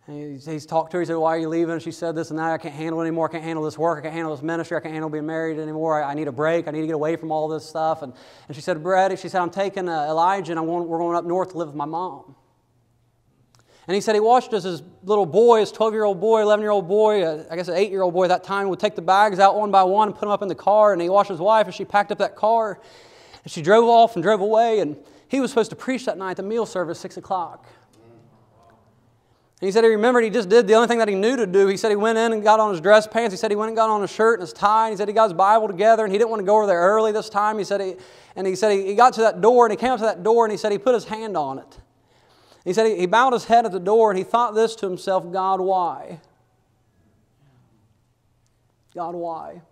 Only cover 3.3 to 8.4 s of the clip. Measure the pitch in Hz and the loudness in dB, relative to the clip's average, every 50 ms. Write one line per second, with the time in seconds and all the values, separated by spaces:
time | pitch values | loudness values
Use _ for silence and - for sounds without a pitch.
3.3 | 160 165 151 165 165 160 156 156 143 147 156 170 165 147 143 156 156 165 165 160 | -4 -8 -10 -8 -8 -6 -6 -8 -6 -4 -2 -2 -2 -4 -8 -10 -10 -8 -8 -8
4.3 | 156 131 135 160 165 165 165 160 175 156 - 165 156 156 156 160 151 151 147 151 | -8 -8 -6 -6 -6 -6 -6 -6 -6 -6 -6 -6 -10 -8 -8 -6 -8 -8 -8 -6
5.3 | 160 160 160 160 160 151 156 156 156 156 160 165 156 151 147 139 143 151 156 147 | -6 -4 -4 -4 -6 -6 -8 -8 -8 -6 -2 -2 -2 -2 -2 -4 -6 -6 -6 -8
6.3 | 127 117 151 156 165 170 170 165 147 156 156 156 165 151 151 156 165 160 160 160 | -4 -2 -2 0 0 0 -2 -4 -6 -6 -6 -4 -4 -2 -2 -2 -4 -4 -6 -6
7.3 | 156 156 151 156 160 156 151 - - 160 160 160 160 156 151 131 123 - - - | -6 -4 -4 -6 -8 -8 -10 -10 -8 -4 -2 -2 -2 -4 -6 -16 -16 -20 -20 -20
8.3 | - - | -20 -20